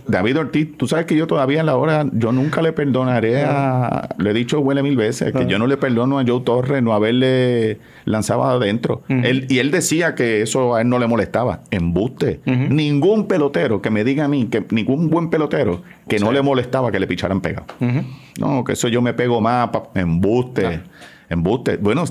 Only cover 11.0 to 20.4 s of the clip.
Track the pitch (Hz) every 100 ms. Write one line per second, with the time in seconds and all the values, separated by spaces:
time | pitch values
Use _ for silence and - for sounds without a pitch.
11 | 117 117 95 - 123 82 - 98 85 87
12 | 123 - 139 - - 127 127 147 147 143
13 | 175 220 - 185 143 143 - 101 113 107
14 | 117 139 143 143 104 113 - 110 104 139
15 | 160 160 165 165 147 151 104 87 - -
16 | - 104 104 135 139 131 127 131 120 98
17 | 95 92 92 98 82 - - - 123 127
18 | 131 - - - - 135 113 98 123 117
19 | 123 120 123 117 113 123 117 110 - 98
20 | 87 85 98 120